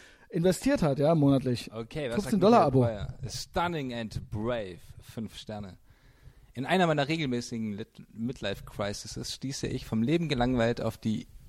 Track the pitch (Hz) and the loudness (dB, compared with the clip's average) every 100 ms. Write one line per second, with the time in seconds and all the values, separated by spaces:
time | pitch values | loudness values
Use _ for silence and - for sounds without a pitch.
0 | - - - 165 180 175 262 285 156 135 | -20 -20 -8 2 2 4 2 2 2 4
1 | 143 165 139 135 131 117 - 110 113 156 | 4 6 6 6 2 -2 -4 -10 -8 -6
2 | 135 120 196 214 196 233 156 131 120 104 | -4 -2 0 4 6 8 6 4 2 0
3 | 95 - - - - 185 175 165 131 120 | -8 -8 -10 -10 -6 -2 -2 -2 -4 -6
4 | 110 - 92 107 113 120 98 85 - - | -6 -8 -8 -4 -4 -4 -6 -12 -16 -20
5 | - - 107 - - 107 101 92 - _ | -14 -10 -10 -10 -12 -10 -12 -16 -20 _
6 | - _ - - - - - 180 170 147 | -20 _ -20 -20 -16 -10 -2 2 2 2
7 | 139 165 143 120 120 117 110 101 113 - | 0 -2 -2 -4 -4 -6 -6 -6 -10 -16
8 | - 104 117 135 101 101 - - 101 104 | -18 -8 -8 -6 -6 -6 -8 -6 -6 -6
9 | - - 123 - 131 135 120 127 - 110 | -10 -10 -8 -8 -8 -6 -6 -6 -2 0
10 | 117 170 160 131 123 127 117 120 110 - | 2 2 0 0 2 4 2 2 -2 -2
11 | 113 107 - - | -2 -2 -6 -16